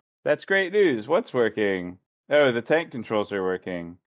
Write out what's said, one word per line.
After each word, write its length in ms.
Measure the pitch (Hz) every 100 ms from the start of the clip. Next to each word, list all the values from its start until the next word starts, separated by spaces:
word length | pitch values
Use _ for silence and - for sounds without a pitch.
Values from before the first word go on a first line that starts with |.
| _ _
That's 200 | 139 147 -
great 260 | 196 185
news. 340 | 202 185 120 107
What's 280 | 180 247
working? 640 | 127 113 110 104 92 87 92 _ _ -
Oh, 200 | 147 139
the 100 | 117
tank 280 | - 156 165
controls 420 | 123 107 107 101
are 100 | 101
working. 560 | 92 92 - 87 85 87 _ _